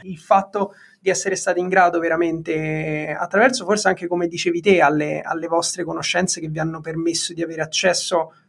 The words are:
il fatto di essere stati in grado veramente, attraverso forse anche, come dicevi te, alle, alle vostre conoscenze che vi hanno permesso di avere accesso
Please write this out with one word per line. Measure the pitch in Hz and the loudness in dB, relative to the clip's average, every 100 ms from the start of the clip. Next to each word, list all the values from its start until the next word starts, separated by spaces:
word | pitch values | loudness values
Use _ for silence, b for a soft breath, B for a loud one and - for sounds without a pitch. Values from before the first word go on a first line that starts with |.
il | 190 170 | -12 -16
fatto | - 196 196 208 202 B B B | 2 2 2 -4 -4 B B B
di | 185 | -2
essere | 180 196 | 0 -2
stati | 185 - 175 | -2 0 -2
in | 180 | 2
grado | 185 175 170 | 4 4 4
veramente, | 165 165 170 165 165 160 156 156 156 151 151 - | 0 0 0 -2 -2 -2 -2 -2 -2 -4 -4 -6
attraverso | - 196 254 247 | 0 4 4 2
forse | 175 208 190 | 0 2 2
anche, | 180 175 | 0 -2
come | 175 170 | -2 -2
dicevi | 170 180 170 | -2 -2 0
te, | 165 180 | 4 6
alle, | 143 151 151 151 | 6 4 0 -4
alle | - 165 170 | -4 -6 -2
vostre | 165 170 180 | -2 -2 -6
conoscenze | 165 165 160 175 185 - | -6 -6 -2 0 0 -2
che | 156 | -6
vi | 156 | -4
hanno | 156 160 | -4 -4
permesso | 160 160 165 165 - | -8 -2 -2 -2 -6
di | 165 | -6
avere | 165 160 | -6 -4
accesso | 151 - 185 170 - 175 160 b | -4 0 2 0 0 -2 -2 b